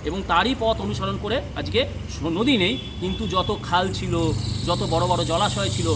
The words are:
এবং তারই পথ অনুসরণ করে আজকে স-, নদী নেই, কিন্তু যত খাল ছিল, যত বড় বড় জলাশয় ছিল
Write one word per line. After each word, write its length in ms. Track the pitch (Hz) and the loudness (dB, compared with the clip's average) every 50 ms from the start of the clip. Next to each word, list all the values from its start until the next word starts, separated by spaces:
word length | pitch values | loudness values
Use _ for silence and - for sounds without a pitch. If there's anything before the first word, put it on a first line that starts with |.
| - | -4
এবং 180 | 147 165 196 185 - | -4 -4 -4 -2 2
তারই 260 | 170 170 190 240 262 - | 4 4 6 4 4 2
পথ 160 | 226 226 220 - | 2 2 2 2
অনুসরণ 360 | 196 202 202 - 190 190 190 - | 0 -2 -2 -2 -2 -2 -4 -4
করে 140 | - 202 220 285 - - - | -2 -2 -2 -2 -2 -4 -8
আজকে 240 | - 151 - - 220 277 | -6 -6 0 2 2 0
স-, 380 | - - - - - - - | 0 -2 -8 -8 -8 -6 -4
নদী 340 | - 165 165 180 233 277 285 | -2 -2 0 2 4 4 4
নেই, 220 | 214 175 190 247 - - - - - | 4 4 2 0 -2 -6 -10 -8 -6
কিন্তু 280 | 170 185 190 - 226 190 | -4 -4 -2 -2 -2 0
যত 220 | 185 185 175 - 208 - | 0 0 0 0 -2 -4
খাল 300 | - - 175 180 185 196 | -2 0 0 2 2 0
ছিল, 220 | 196 - 190 185 175 165 165 160 147 - - - - - - | -2 -2 -2 -2 0 0 2 0 0 0 -2 -2 -2 -2 0
যত 160 | 160 175 175 202 170 | -2 0 0 0 0
বড় 160 | 160 165 175 | 2 2 2
বড় 180 | 180 180 170 170 | 2 2 2 2
জলাশয় 460 | 160 165 175 208 202 202 208 196 185 | 0 2 2 2 0 0 0 -2 -2
ছিল 180 | 202 196 170 165 151 | -2 0 0 0 0